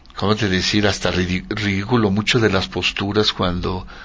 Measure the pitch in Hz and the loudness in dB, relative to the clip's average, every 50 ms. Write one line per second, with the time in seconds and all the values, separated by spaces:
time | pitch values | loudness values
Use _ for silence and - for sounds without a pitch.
0 | - - - - - 98 107 107 110 101 92 92 92 - - 104 101 101 95 - | -20 -18 -8 -4 0 0 2 2 2 2 2 2 0 2 0 2 2 2 0 0
1 | - 92 90 92 90 87 90 92 95 - 107 107 104 104 98 95 101 107 123 120 | -2 -2 0 0 0 0 -2 -4 -2 -4 -6 -4 -2 -2 -2 -2 0 2 2 2
2 | 110 101 95 104 104 - - 123 113 104 95 95 92 - - 92 92 - - - | 4 4 2 0 0 2 2 4 4 4 2 2 0 -2 -4 -2 -2 -2 -2 -2
3 | 101 98 101 107 104 - - - 107 90 87 90 85 95 92 92 90 - - - | -4 0 0 2 2 2 0 0 -2 0 0 -2 -2 -4 -4 -4 -8 -10 -16 -18
4 | - | -18